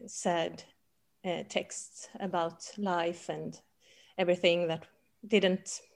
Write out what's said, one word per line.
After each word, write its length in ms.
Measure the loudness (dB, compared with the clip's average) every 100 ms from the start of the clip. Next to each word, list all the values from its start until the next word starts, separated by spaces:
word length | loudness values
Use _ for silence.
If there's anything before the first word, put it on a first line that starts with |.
| -12
sad, 560 | -4 0 0 0 -6 -16 _ _ _ _ _
uh, 200 | -6 -4 -2
texts 640 | -4 -4 -8 -14 -16 -18 -10
about 500 | -4 -2 -2 -4 -12 -4
life 520 | 0 2 0 -2 -6
and 320 | -8 -8 -12 _ _ _ -20 -8 0
everything 500 | 2 4 4 4 2
that 180 | -2 -8 _ _ _ 2
didn't 540 | 4 6 4 -2 -14 -14